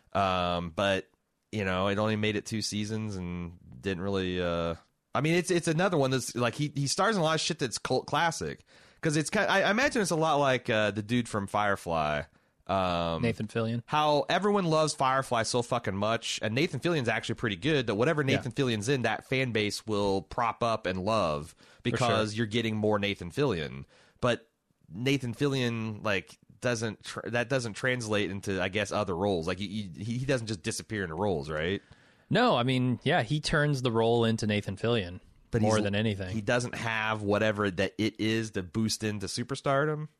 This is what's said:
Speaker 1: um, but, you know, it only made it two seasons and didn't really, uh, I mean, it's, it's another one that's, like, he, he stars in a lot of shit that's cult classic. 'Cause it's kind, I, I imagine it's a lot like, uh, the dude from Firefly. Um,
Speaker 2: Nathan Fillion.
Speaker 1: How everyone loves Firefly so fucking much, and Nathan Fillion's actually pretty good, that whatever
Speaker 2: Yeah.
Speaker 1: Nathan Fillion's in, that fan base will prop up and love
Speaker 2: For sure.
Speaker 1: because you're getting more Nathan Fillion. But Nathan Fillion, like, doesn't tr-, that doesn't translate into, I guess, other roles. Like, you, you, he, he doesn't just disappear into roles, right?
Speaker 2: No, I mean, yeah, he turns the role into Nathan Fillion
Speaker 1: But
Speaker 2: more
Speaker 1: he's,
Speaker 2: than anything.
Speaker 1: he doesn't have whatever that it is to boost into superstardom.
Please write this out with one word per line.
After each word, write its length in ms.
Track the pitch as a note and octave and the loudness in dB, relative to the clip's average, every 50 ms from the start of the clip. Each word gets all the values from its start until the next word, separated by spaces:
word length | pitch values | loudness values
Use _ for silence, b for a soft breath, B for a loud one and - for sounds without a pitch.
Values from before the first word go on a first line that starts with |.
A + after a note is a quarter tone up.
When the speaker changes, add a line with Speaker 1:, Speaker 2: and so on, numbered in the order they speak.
| B B - | B B -2
Speaker 1:
um, 580 | - G2+ F#2+ F#2 F2+ F2+ F2+ F2 F2 F2 F2 E2 | 0 0 2 2 0 0 0 0 -2 -4 -4 -4
but, 320 | G#2 G2+ G2 G2 F#2+ - - _ _ _ _ _ _ _ _ | 0 2 2 2 0 -2 -6 _ _ _ _ _ _ _ _
you 140 | - G#2+ G2+ | -6 -4 -2
know, 220 | F#2+ F#2 F#2 F#2+ G2+ | 0 0 0 0 0
it 80 | G2+ G2+ | 0 0
only 180 | G#2+ A2 A2 | 0 0 0
made 200 | G#2 G#2+ G#2+ G#2+ G2 | 0 0 0 -2 -2
it 80 | - | -4
two 160 | - A2+ A2 | -4 -4 -4
seasons 560 | G2 - - G#2 G#2+ G#2 A2 A2 A2 G#2+ G2+ F#2+ | -4 -4 -4 -4 -4 -4 -4 -6 -6 -6 -6 -6
and 360 | F2+ F2 F2+ F2 F2 E2+ F2 F2 - - - - | -6 -6 -6 -6 -8 -8 -12 -14 -20 -20 -20 -8
didn't 200 | - G2 F#2+ E2 | -6 -4 -4 -2
really, 400 | F#2 G2 G2 F#2+ F#2 F#2 F2+ F2+ | -4 -2 -2 -2 -2 -2 -2 -2
uh, 340 | F2+ F2 E2+ E2+ E2+ E2+ E2 E2 - _ _ _ _ _ - | 0 0 0 0 -2 -2 -4 -6 -10 _ _ _ _ _ -4
I 60 | A#2 | -2
mean, 160 | C3+ D#3 E3 | 0 2 2
it's, 160 | F3+ E3+ - | 0 2 2
it's 160 | F#3 E3+ - E3+ | 0 0 2 0
another 300 | D#3+ D#3 F3+ G3+ F3+ D3+ | 0 2 2 2 2 2
one 140 | C3+ C3 | 2 2
that's, 220 | C3 C3 A#2+ - - | 2 0 -2 -4 -2
like, 220 | A#2 A#2+ A#2 A2+ | 0 0 0 0
he, 160 | - D3 D3 - | 0 -4 -2 -2
he 120 | - C#3+ C3+ | -2 -2 0
stars 280 | - - F#3+ G#3+ A3 G3 | 0 2 2 2 2 2
in 40 | |
a 40 | D#3+ | 2
lot 100 | D#3 D#3+ | 2 2
of 60 | D#3 | 0
shit 180 | - - E3+ - | 0 -2 -2 -2
that's 180 | D3 A#2 - - | -4 -4 -4 -6
cult 280 | - - C3+ B2 - - | -2 0 0 0 0 0
classic. 560 | - C#3+ E3+ E3 D#3+ - - D2+ C#2 - B B B B B B B B | 0 0 0 0 0 -2 -4 -6 -8 -10 B B B B B B B B
'Cause 160 | - D#3+ D3 D#3+ | -2 0 0 0
it's 120 | D3+ - | 0 0
kind, 200 | - G#3+ G3 - | 0 2 2 4
I, 120 | F3+ G3 D#3+ | 4 4 4
I 80 | E3+ | 4
imagine 300 | G3+ A3+ C4+ D4+ D4+ B3 | 4 2 2 2 2 0
it's 100 | G3+ E3 | 0 2
a 40 | F3+ | 2
lot 200 | D#3 D#3 D#3+ D3+ | 2 2 2 4
like, 340 | C#3+ C#3+ C3+ C3 B2 - - | 4 4 4 2 2 0 0
uh, 220 | A#2 G#2+ G#2+ G#2 | 2 2 2 2
the 100 | G2+ A2 G#2+ | 0 -2 -2
dude 240 | G#2 B2 B2 A#2+ - | 0 0 0 0 0
from 180 | - G#2+ G2 | -2 -4 -2
Firefly. 760 | F#2+ - G#2 G#2 G2+ G2 F#2+ - F2+ E2 D#2+ D#2 D2+ D2+ D2 C#2+ - b b b b b b _ - | 0 0 0 2 2 0 0 -2 -2 0 0 2 0 0 -2 -4 -6 b b b b b b _ -2
Um, 540 | F#2+ G2 F#2 F2+ F2 E2+ E2+ E2+ E2 D#2+ | 0 0 2 2 0 0 0 0 0 0
Speaker 2:
Nathan 260 | - A#2 A2 - A2 G#2 | 0 -2 -2 -2 -6 -4
Fillion. 360 | - A#2 A2+ A2 A#2 A#2+ - | -2 -2 -2 0 -2 -4 -4
Speaker 1:
How 400 | - - D3+ D3+ D3+ D3 D3 C3+ - | -2 0 2 4 4 4 2 2 2
everyone 360 | D#3+ F#3 F#3 G#3 G#3 G3+ F#3 | 0 2 2 2 2 2 2
loves 280 | E3 D#3 D#3 D#3 D3+ C#3+ | 4 4 4 2 2 0
Firefly 480 | - C#3 C3 C3 C3+ C3+ - B2+ A#2 A2 | 0 2 2 2 2 0 0 0 0 0
so 180 | - - B2 | 2 0 0
fucking 340 | A#2 - C3 A#2+ - - F#2+ | 0 0 -2 -2 -2 -2 -2
much, 440 | G2 G#2 G#2+ A2+ A2+ - - - - | 0 0 0 0 -2 -2 -6 -6 -4
and 140 | - A2 G#2+ | -2 -2 0
Nathan 240 | B2 D#3 F3 - B2+ | 0 0 0 -2 -2
Fillion's 280 | - E3+ F3 D3+ B2 A2+ | -2 0 0 2 2 0
actually 260 | A2 A2+ - - A#2 | 0 -2 -2 -4 -4
pretty 220 | - - A#2 G2+ F2 | -2 -2 -2 -2 -2
good, 280 | E2 D3 D#3+ C#3+ A#2+ G#2+ | 0 0 2 2 2 0
that 80 | G#2+ | 0
whatever 260 | G2 A#2+ D3 E3+ D3 D3 | 2 2 2 2 2 2
Speaker 2:
Yeah. 140 | C3+ C3 G2+ | 2 2 0
Speaker 1:
Nathan 160 | - B2+ - | 0 -2 -2
Fillion's 360 | - C#3 B2+ A#2 G#2+ G2 A#2+ | 0 0 0 0 0 0 0
in, 120 | C#3+ C3 A#2 | 0 2 2
that 220 | A2+ G#2+ - - - | 0 -2 -2 -4 -2
fan 240 | C3+ C3 C3 B2+ | -2 0 0 0
base 340 | A2 A2 G#2+ G#2 - - - | 0 0 0 0 -2 -4 -4
will 360 | - G#2+ G2+ G2+ G2+ G2 G2 F2+ | -2 0 2 4 4 2 2 0
prop 400 | - - - A#2+ A2+ G#2 - - | -4 -4 -2 -2 -2 0 0 0
up 240 | A#2 A2+ A2 - - | 0 0 0 -2 -2
and 120 | F#2 F#2 F2+ | -2 0 0
love 500 | G#2 A2+ A2 F#2+ E2 D2+ D2 D2+ D#2+ B B B B B B - | 2 2 2 2 2 0 -2 -4 -8 B B B B B B -4
Speaker 2:
For 60 | B2 | -2
sure. 20 | A#2 A2+ | 0 2
Speaker 1:
because 380 | B2 A#2+ A#2 A2+ A2 G#2+ G#2+ | 2 2 2 2 0 0 -2
you're 120 | G#2+ A#2+ G#2+ | -2 -2 0
getting 280 | G#2 A#2+ A2+ A2+ G#2+ G#2+ | 0 0 0 0 0 0
more 200 | G#2 G#2+ G#2+ G#2 | 2 2 2 2
Nathan 320 | G2+ G2+ G2 - F2+ F2 | 2 0 -2 -4 -6 -6
Fillion. 540 | D#2 - D3 C#3 G#2 E2+ D2+ C2+ B1+ C2+ C#2 b b b b b b b | -4 -2 0 0 0 -2 -4 -6 -8 -10 -14 b b b b b b b
But 280 | - B2 A#2 A2+ - _ _ _ _ _ _ _ _ - | 0 0 0 0 -4 _ _ _ _ _ _ _ _ -14
Nathan 440 | D#2+ F#2+ B2 C3+ C#3+ C3+ B2+ A#2+ A2 | -10 -2 0 2 2 2 0 -4 -2
Fillion, 680 | - C#3+ C#3+ C#3 C3+ B2 A#2+ A#2 A2+ A2 A2 G#2+ G2+ - | 0 0 0 2 2 0 0 0 -2 -4 -6 -6 -4 -2
like, 340 | G#2+ G2+ F#2+ F2 - - - _ - - - | 0 0 0 -2 -6 -14 -20 _ -20 -16 -6
doesn't 420 | - B2 B2 A2 A#2 A2+ G2 - - | -2 -2 0 0 -2 -4 -6 -8 -12
tr-, 260 | - - - - - | -10 -10 -8 -6 -2
that 200 | A2+ A#2+ A#2+ A#2 | -2 -2 -2 0
doesn't 240 | C#3 C3+ A#2+ A#2 G2 | -2 -2 -2 -4 -6
translate 580 | - - C3 B2+ B2+ A#2 G#2+ G#2+ G#2 G#2 E2+ | -4 -2 -2 -2 -2 -2 0 0 0 0 0
into, 280 | F#2+ G2+ - G2+ G2 F#2 | -2 -4 -4 -2 -2 0
I 80 | F2+ G2 | -2 0
guess, 220 | F#2 G#2+ G#2 - | 0 -2 -2 0
other 240 | - G2+ G#2 G2 F#2 | 0 -2 0 0 0
roles. 320 | E2 G2 G#2 G2 F2 D#2+ F2 | 0 2 2 2 2 0 -2
Like, 120 | F#2 F2+ | -2 -4
you, 80 | G#2 F2+ | -4 -6
you, 220 | F#2+ A2 G#2 F#2 D#2 C#2 F#2+ | -6 -6 -8 -8 -10 -8 -6
he, 140 | A2+ A#2 B2 | -4 -4 -2
he 80 | C3+ | 0
doesn't 220 | C3 C3+ B2+ A#2 G#2+ | 0 0 0 0 -2
just 160 | A2 E2+ - | -6 -4 -4
disappear 400 | A2+ G#2+ - E2+ - A2 G#2 F#2+ | -6 -6 -6 -6 -6 -4 -4 -4
into 120 | E2+ D#2 | -4 -2
roles, 340 | E2 G2+ G#2 F#2 D2+ C#2 D2+ | -2 0 0 0 0 -2 -4
right? 300 | D#2 D2+ D#2 F2 G2 G2+ b b b b b b b b b b | -4 -2 0 0 -2 -2 b b b b b b b b b b
Speaker 2:
No, 240 | - G3 A#3+ B3 F3+ | 2 2 4 4 4
I 80 | B2+ A#2+ | 4 2
mean, 360 | C3 C3 B2+ B2 B2+ B2 G#2+ - | 2 2 2 2 2 0 0 0
yeah, 180 | B2+ D#3+ F3 | 2 2 2
he 180 | B2 - D3+ D#3 | 2 0 -2 -2
turns 440 | - - - D#3 D3 D3 D3 C3 B2 | 0 0 0 2 2 2 0 0 0
the 80 | B2+ | 0
role 340 | A2 A2+ A2+ A2+ A#2 A#2+ A#2 | 2 4 4 4 4 4 4
into 220 | A2+ A2 A2 - G#2 | 4 2 2 0 0
Nathan 280 | G#2+ G#2 G2 - G2 - | 0 0 0 -4 -6 -4
Fillion 420 | - A2+ A#2+ A#2 F#2+ F2 F#2 F#2 - - _ _ _ _ | -2 0 0 0 -2 -4 -8 -12 -16 -20 _ _ _ _
Speaker 1:
But 100 | - A#2 | 0 2
Speaker 2:
more 140 | G#2+ G#2+ A2 | 4 4 4
Speaker 1:
he's, 80 | A2 G#2 | 4 2
Speaker 2:
than 100 | G2+ G2+ | 2 0
anything. 400 | G2+ A2 A2+ G#2 F#2+ G2 F2+ G2 | 0 0 0 0 -2 -4 -4 -4
Speaker 1:
he 80 | A2+ | -4
doesn't 320 | G2+ G#2 B2 B2 A#2+ A#2+ - | -2 0 0 0 0 -2 -6
have 480 | - - A#2 A2+ A2 A2 A2 A2 G#2+ | -6 -4 -4 -2 -2 0 0 -2 0
whatever 480 | G#2+ G2 G#2 G#2 G#2+ G#2+ G#2+ G2+ G#2 G2+ | 2 2 2 4 4 2 2 2 0 0
that 240 | F#2 F2 G2 F#2 - - | 2 0 -2 -2 0 0
it 200 | G#2+ A2 - - | -2 -2 0 0
is 320 | G2+ A2 A2 A2+ A2+ A2 | 0 2 2 0 0 -2
to 120 | - G2+ F2+ | -4 -6 -6
boost 400 | F2 - A2+ A2 G#2+ - - A2 | -4 -2 0 0 0 0 -2 -2
into 240 | G#2+ G#2 G#2 G2 F2+ | -4 -4 -4 -6 -6
superstardom. 800 | - - A#2+ - C#3 - - D3 C#3 C3+ D3 D3+ D3+ D3+ D3+ D3+ - _ | -6 -6 -6 -6 -8 -6 -2 0 0 2 2 0 -2 -4 -8 -10 -14 _